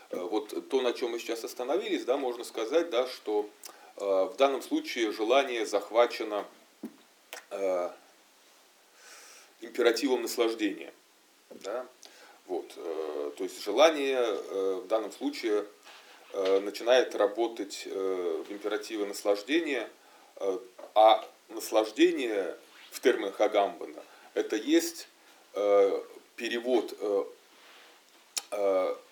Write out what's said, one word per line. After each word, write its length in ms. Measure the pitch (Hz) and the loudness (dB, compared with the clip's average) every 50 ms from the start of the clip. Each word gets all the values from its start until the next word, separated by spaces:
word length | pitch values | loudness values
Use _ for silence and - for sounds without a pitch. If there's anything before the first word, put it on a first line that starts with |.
| - - | -14 -12
Э, 80 | - 90 | -10 -8
вот 480 | 90 90 107 107 107 - - 117 113 - | -6 -4 -4 -4 -4 -4 -8 -10 -6 -2
то, 120 | 139 131 | -2 0
на 120 | 127 123 117 | 0 0 -2
чем 200 | - 131 117 117 | -2 -4 -4 -4
мы 60 | 117 | -6
сейчас 260 | - - 117 110 - | -6 -6 -8 -8 -8
остановились, 600 | 123 - - 123 127 151 190 233 214 180 127 107 | -10 -10 -8 -4 -2 -2 -2 -2 -2 -4 -2 0
да, 120 | 113 127 | 0 0
можно 280 | 143 135 123 120 - - | 0 0 -4 -4 -6 -10
сказать, 460 | - - - 113 110 143 165 165 151 | -10 -6 -6 -4 0 0 0 0 2
да, 160 | 113 120 131 | 0 0 0
что, 420 | 127 - - - - 107 104 104 104 - - - - - - - - - | 0 -4 -8 -6 -2 0 0 0 -2 -8 -16 -18 -20 -18 -18 -20 -20 -14
э, 80 | - 101 98 98 95 95 - - | -6 0 2 2 4 2 0 2
в 40 | |
данном 260 | - 139 139 135 123 - | 4 4 4 4 0 -4
случае 500 | - 147 160 156 - - 127 113 107 101 | -2 -2 -2 -2 -4 -2 -2 -2 -2 0
желание 540 | - 107 110 127 139 135 131 123 117 107 | -2 0 4 4 4 4 2 -2 -4 -4
захвачено, 760 | - 104 98 - - 104 117 120 120 - - 113 107 104 101 - - - - - _ _ _ - - - - - _ _ _ _ _ - - - _ | -2 -2 -2 -2 2 4 4 4 4 2 -4 -6 -4 -4 -6 -6 -6 -14 -20 -20 _ _ _ -16 -16 -16 -18 -20 _ _ _ _ _ -18 -18 -14 _
э, 400 | 101 101 98 95 92 90 90 85 - - - - _ _ _ _ _ _ _ _ _ _ _ _ _ _ _ _ _ - - - - - - - - - - - _ _ | -6 -2 0 0 0 0 -2 -4 -6 -12 -20 -20 _ _ _ _ _ _ _ _ _ _ _ _ _ _ _ _ _ -20 -20 -20 -20 -20 -20 -20 -20 -20 -20 -20 _ _
императивом 640 | 170 - - - 120 117 113 - 147 131 127 117 113 | -16 -10 -2 4 4 4 4 4 2 2 2 2 0
наслаждения, 680 | 110 - 127 117 113 113 113 107 98 90 85 69 - - - _ _ _ _ _ _ _ _ _ _ | -4 0 0 2 0 2 0 0 -2 -2 -4 -10 -16 -18 -20 _ _ _ _ _ _ _ _ _ _
да. 360 | - - - 95 110 127 127 113 - _ - - - - - - - - _ | -20 -14 -10 -8 -8 -8 -8 -10 -16 _ -20 -20 -20 -20 -20 -20 -20 -20 _
Вот, 260 | 92 90 80 - - - | -8 -6 -6 -6 -8 -14
э, 540 | - 64 82 80 80 78 76 76 73 73 73 - | -12 -8 -6 -6 -4 -4 -4 -4 -4 -6 -6 -6
то 80 | - 95 | -6 -8
есть 180 | 90 - - - | -8 -8 -8 -6
желание, 560 | 104 104 123 151 165 160 147 139 135 131 127 | -2 4 4 6 4 4 2 -2 -2 0 0
э, 600 | 120 113 98 78 - - 87 98 95 95 92 92 92 | 0 0 -2 -4 -6 -6 -4 -2 -2 -2 -2 -4 -2
в 20 | - | -2
данном 240 | 110 110 107 98 - | -2 -2 -2 -4 -8
случае, 540 | - - 143 143 - - 110 104 104 101 - - - - - - - - - - - - - - | -6 -6 -6 -6 -4 -2 0 0 0 -2 -4 -12 -20 -20 -20 -20 -20 -20 -20 -20 -20 -20 -10 -6
э, 280 | 98 95 95 98 98 | -2 2 2 2 2
начинает 540 | 101 101 - - 113 117 127 127 117 - - | 2 0 -6 -4 2 4 6 6 6 4 2
работать, 640 | - 104 101 - 113 117 113 113 - 101 98 - - - | 2 2 2 2 0 -2 -2 -2 -6 -8 -8 -10 -12 -10
э, 580 | - - 95 95 95 92 90 90 85 80 78 82 87 | -8 -6 -2 -2 -2 -2 0 -2 -2 -2 -4 -6 -8
в 40 | 101 | -12
императиве 520 | 104 104 104 107 104 - - 113 104 101 | -8 -4 -4 -4 -4 -4 -6 -4 -4 -4
наслаждения, 840 | 101 98 - - 104 101 101 - - 147 170 165 147 139 120 107 - - - _ - - - - - _ | -4 -6 -4 0 0 0 0 0 -2 -2 0 0 0 -2 -4 -4 -8 -12 -20 _ -20 -20 -20 -20 -20 _
э, 220 | - - 98 92 - - - - - - - - | -4 -2 -2 -2 -2 -6 -12 -18 -20 -20 0 6
а 300 | 104 110 110 110 - - - - _ _ - | 8 8 10 8 6 2 -6 -16 _ _ -14
наслаждение 1080 | 110 110 - - 113 110 107 110 - 139 170 185 170 151 127 117 107 98 92 78 73 - - - - - - - - | -12 -10 -8 0 2 2 2 2 2 4 4 4 4 0 -2 -2 -2 -2 -2 -4 -6 -10 -16 -20 -20 -20 -20 -18 -18
в 80 | - | 2
терминах 400 | - 127 113 110 107 98 - - | 4 4 4 4 0 -4 0 0
Агамбена 600 | 107 104 - 104 98 95 - - - - - - - - - - - - - | 0 2 4 4 2 2 0 -6 -12 -12 -12 -16 -18 -20 -20 -20 -20 -6 -4
это 220 | - - - 113 | -4 -2 -2 -2
есть, 520 | 107 110 139 160 165 165 - - - - - _ _ _ - - - - _ - | -4 0 2 2 2 2 2 -6 -10 -16 -18 _ _ _ -20 -20 -20 -20 _ -4
э, 460 | 95 104 101 101 101 98 98 87 78 - - - - - _ _ | 0 4 6 6 6 6 6 4 0 -4 -8 -16 -20 -20 _ _
перевод, 580 | - 120 113 - 117 117 127 127 113 95 - - - | -8 -6 -4 -4 -2 0 2 2 2 2 0 -6 -6
э, 240 | 98 104 101 98 - - - - _ _ - - - - - - - - - - _ _ _ - _ _ _ - - - 101 | -2 0 0 0 0 -2 -8 -18 _ _ -20 -20 -20 -20 -20 -20 -20 -20 -20 -20 _ _ _ -20 _ _ _ -10 -8 -6 -4
э, 420 | 104 101 98 95 92 92 - - - - - | 0 2 2 2 2 2 0 -4 -6 -10 -18